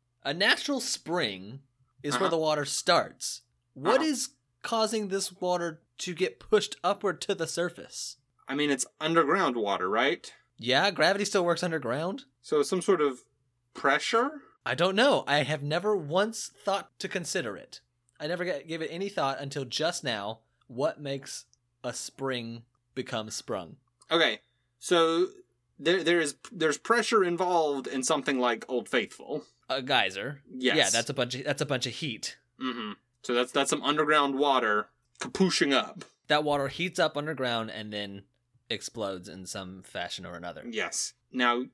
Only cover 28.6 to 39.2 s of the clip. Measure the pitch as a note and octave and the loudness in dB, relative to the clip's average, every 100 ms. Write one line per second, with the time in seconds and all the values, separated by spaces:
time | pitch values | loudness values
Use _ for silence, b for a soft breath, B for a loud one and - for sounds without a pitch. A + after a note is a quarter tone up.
28.6 | - B2+ G#2+ B2+ G2 - - D3 - _ | -2 -4 0 0 0 -10 -8 -8 -8 _
29.6 | - C3 C3 B2+ G2 F#2+ A#2 D3 - B2+ | -6 -6 2 2 2 -2 -8 -10 -14 0
30.6 | B2+ D#3 B2+ A2+ A#2+ C3+ B2 B2+ C#3+ C3+ | 2 4 4 2 0 -2 -2 -2 -4 -4
31.6 | C#3+ B2+ A#2+ A2 D#3 A#2 - - _ _ | -2 -2 -4 -6 -8 -6 -10 -12 _ _
32.6 | C3 A#2+ G#2+ G2+ _ _ - A#2+ B2+ C#3+ | -6 -6 -8 -10 _ _ 0 2 4 2
33.6 | C3+ D3+ C3+ D3+ D3+ D3+ C#3+ C3+ C#3+ C3 | 2 0 0 2 4 4 4 2 4 4
34.6 | A2+ G#2 - _ _ _ - - F#3+ - | 4 0 -2 _ _ _ -10 2 2 4
35.6 | C#3+ C3+ - - - _ - D3+ D3+ C#3+ | 4 4 2 -8 -18 _ 0 0 2 0
36.6 | C#3 - F3 - D#3 D3 D3+ C#3 B2+ A#2 | -2 -4 -6 0 0 0 -6 -2 -2 -2
37.6 | A2 G#2+ G#2+ G#2 G2+ G2 - _ _ _ | -4 -8 -8 -6 -6 -10 -16 _ _ _
38.6 | _ G#2+ - A#2+ G2+ F#2+ | _ -8 -8 -6 -6 -6